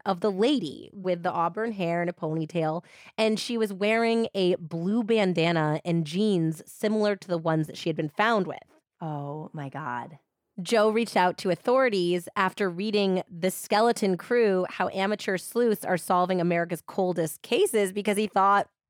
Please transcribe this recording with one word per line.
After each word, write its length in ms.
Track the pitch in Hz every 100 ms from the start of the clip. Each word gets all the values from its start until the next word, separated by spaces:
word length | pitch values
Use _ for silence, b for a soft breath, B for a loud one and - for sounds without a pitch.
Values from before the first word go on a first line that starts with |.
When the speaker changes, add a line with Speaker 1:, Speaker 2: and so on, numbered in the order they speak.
| -
Speaker 1:
of 160 | 180
the 100 | 214
lady 580 | 185 240 277 151 - -
with 300 | 202 185 175
the 80 | 175
auburn 420 | 170 170 175 233
hair 260 | 202 170 170
and 100 | 175
a 40 |
ponytail, 720 | 175 160 160 156 175 156 165 B B B -
and 200 | 220 220
she 200 | - 233
was 160 | 214
wearing 560 | 190 208 226 233 226 226
a 220 | 202 180 185
blue 480 | 165 165 175 226
bandana 800 | 214 226 190 175 165 165 156 151
and 240 | 175 170 151
jeans 560 | 175 214 185 160 160 -
similar 520 | - 214 214 208 196
to 100 | -
the 100 | 170
ones 300 | 165 160 151
that 80 | -
she 140 | 170
had 80 | 156
been 100 | 156
found 400 | - 214 220 165
with. 160 | - - _ _ -
Speaker 2:
Oh 480 | 160 147 143 151 156
my 160 | 156 139
God. 520 | 139 147 123 127 156 _ _ _ -
Speaker 1:
Joe 300 | 170 226 214
reached 260 | 214 233 202
out 220 | 180 -
to 100 | 190
authorities 800 | 170 - 262 254 202 175 180 - -
after 340 | 190 - 196
reading 540 | 170 214 208 196 185 -
The 220 | 170 185
Skeleton 640 | - - 208 233 233 196 175
Crew, 480 | - 240 220 185 180
How 200 | - 185
Amateur 480 | 190 196 208 - 185
Sleuths 480 | - 233 240 208 -
Are 120 | 175
Solving 440 | - 180 180 185
America's 400 | 175 170 170 170 -
Coldest 560 | - 180 175 160 -
Cases, 520 | - 262 403 220 196
because 240 | 202 202 202
he 100 | 214
thought, 400 | 196 196 202 - _